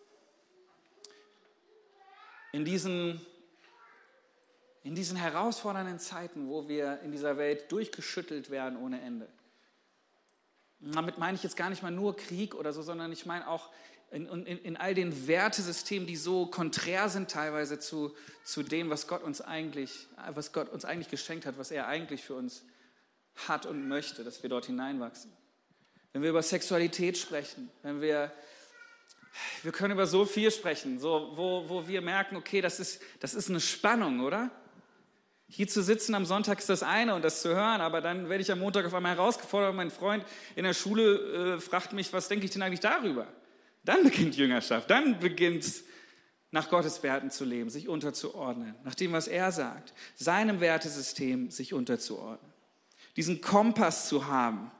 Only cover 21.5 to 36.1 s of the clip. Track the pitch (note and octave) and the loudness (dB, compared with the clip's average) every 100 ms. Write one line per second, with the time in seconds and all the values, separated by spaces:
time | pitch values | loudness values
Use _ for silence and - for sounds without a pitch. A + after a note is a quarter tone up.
21.5 | C#3 C3 D3+ A#2+ D3+ D#3+ C#3+ - C3 B2 | -10 -8 -6 -4 -4 -6 -10 -10 -8 -8
22.5 | - - _ _ _ _ _ _ - - | -10 -18 _ _ _ _ _ _ -12 -4
23.5 | D#3 - D3 C#3 C#3+ C#3+ - A#2 - B2+ | -4 -4 -6 -4 -4 -4 -10 -12 -10 -4
24.5 | B2 A#2+ B2+ C3 C#3 A#2 - - - _ | -4 -4 -6 -4 -6 -8 -12 -20 -20 _
25.5 | _ _ _ _ _ _ C3+ D#3 D#3+ D#3+ | _ _ _ _ _ _ -2 2 2 2
26.5 | F3+ - F3 E3+ E3+ F3+ F3 - D#3 C#3+ | 0 2 2 2 2 0 0 -4 -6 -6
27.5 | - B2 - C#3+ C#3+ D3+ D3+ D3 - - | -10 -14 -12 -8 -2 2 2 0 -6 -20
28.5 | - - - - - - - - - - | -20 -20 -20 -20 -20 -20 -20 -18 -12 -10
29.5 | - D#3+ - G3 G3 F#3 F#3 G3+ G#3 A3 | -6 -6 0 2 4 6 6 6 6 4
30.5 | A3 F3 D3 C#3 B2+ D3+ D#3+ D3+ D3+ F#3 | 4 0 -2 -2 -2 2 2 0 -2 0
31.5 | F3+ D#3+ F3+ E3 F#3+ F3 F#3+ F#3+ F#3+ - | 0 -2 -4 -2 -2 0 0 0 -4 -2
32.5 | G3+ F3+ - F3+ - - - - A3+ F#3+ | 0 2 0 -4 -8 -14 -10 -6 -4 0
33.5 | F3 - - G#3 A#3 F3+ B2 C3 F#3+ D#3 | 0 0 2 4 4 4 2 0 0 -2
34.5 | - - - - _ _ _ _ _ _ | -6 -18 -20 -20 _ _ _ _ _ _
35.5 | - G3 G#3+ F#3 A3 - | -2 0 2 4 4 4